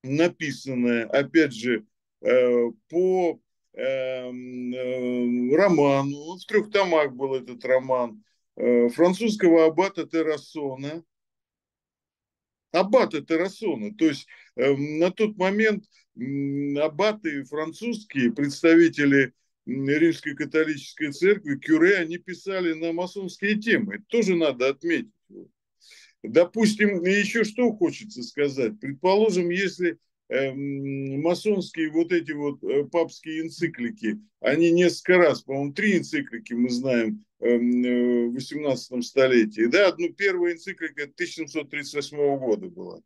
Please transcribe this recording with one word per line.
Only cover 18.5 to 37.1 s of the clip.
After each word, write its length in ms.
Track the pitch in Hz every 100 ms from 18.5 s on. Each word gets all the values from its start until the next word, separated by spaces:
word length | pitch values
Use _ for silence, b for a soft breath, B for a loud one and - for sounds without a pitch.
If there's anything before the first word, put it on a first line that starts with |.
| 139 165 165 165 143 143 139 131 _ _ _ -
м, 200 | 131 135
Римской 460 | 147 165 160 151 143
католической 760 | 151 156 156 151 - - 151
церкви, 440 | 143 180 208 147 139
кюре, 400 | 147 156 175 202
они 200 | 160 175
писали 560 | 180 170 190 190 175
на 180 | 160 165
масонские 640 | 165 180 202 190 - 202 214
темы. 400 | 220 180 104 104
Это 80 | -
тоже 260 | 233 190 180
надо 340 | 156 123 131
отметить. 420 | 139 170 156 113 _ _ 98 95 _ _ _ b b b b
Допустим, 800 | - 156 175 220 214 - 208 190
еще 400 | 175 202 202 233
что 280 | 214 226 247
хочется 520 | 214 165 143 - -
сказать. 560 | 120 - 143 135 117 107
Предположим, 680 | 135 139 180 196 220 180 175
если, 480 | 180 196 180 175 160 _ _ _
эм, 920 | 127 135 135 143 139 139 139 135 135
масонские 720 | 160 175 214 208 - - 156
вот 200 | 156 170
эти 200 | 175 151
вот, 320 | 147 143 143
э, 220 | 95 135 143
папские 500 | 170 165 - 160 160
энциклики, 800 | 160 - 165 151 120 110 110 107 - _
они 300 | 113 151 170
несколько 460 | 170 175 - - 180
раз, 260 | 165 120
по-моему, 300 | - 135 143
три 240 | 143 208 185
энциклики 560 | 139 151 127 113 107
мы 160 | 120 123
знаем, 540 | 123 135 120 110